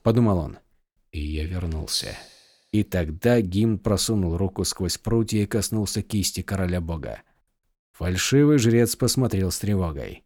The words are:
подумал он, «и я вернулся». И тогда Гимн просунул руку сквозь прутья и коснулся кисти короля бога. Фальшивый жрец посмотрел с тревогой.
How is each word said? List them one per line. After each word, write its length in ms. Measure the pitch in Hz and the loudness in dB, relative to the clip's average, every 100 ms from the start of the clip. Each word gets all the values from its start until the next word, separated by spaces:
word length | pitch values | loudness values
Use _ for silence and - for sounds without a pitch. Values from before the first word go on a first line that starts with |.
подумал 380 | 117 113 113 92 | 4 4 4 2
он, 180 | 73 - _ _ _ _ _ | -2 -10 _ _ _ _ _
«и 80 | 78 | -8
я 260 | 73 76 | -6 -4
вернулся». 720 | 80 90 87 78 71 - 55 - - - _ _ _ | -4 -4 -4 -6 -4 -6 -6 -12 -18 -20 _ _ _
И 100 | 107 | -2
тогда 600 | 98 92 78 80 117 120 | 0 -2 -2 0 2 2
Гимн 360 | 95 98 113 104 | 2 0 0 0
просунул 600 | 110 98 - 107 90 85 | 0 0 0 0 0 0
руку 260 | 95 - | -2 -2
сквозь 340 | 90 - 90 - | -4 -2 -4 -4
прутья 460 | - 117 113 107 | 0 0 0 0
и 20 | |
коснулся 560 | 101 113 - 110 98 107 | 0 -2 -2 -2 -2 -4
кисти 400 | - 107 92 - | -4 -2 -2 -4
короля 400 | - 95 90 90 | -6 -4 -2 -2
бога. 400 | 82 80 60 53 _ _ _ _ _ _ _ | -4 -6 -8 -12 _ _ _ _ _ _ _
Фальшивый 680 | _ 85 92 - 135 147 147 | _ -4 -2 2 4 6 6
жрец 380 | 113 117 117 | 6 4 2
посмотрел 560 | - 120 - 120 101 92 | 2 0 2 0 0 -2
с 80 | - | -2
тревогой. 640 | 101 101 85 71 53 - | -2 0 0 -4 -10 -14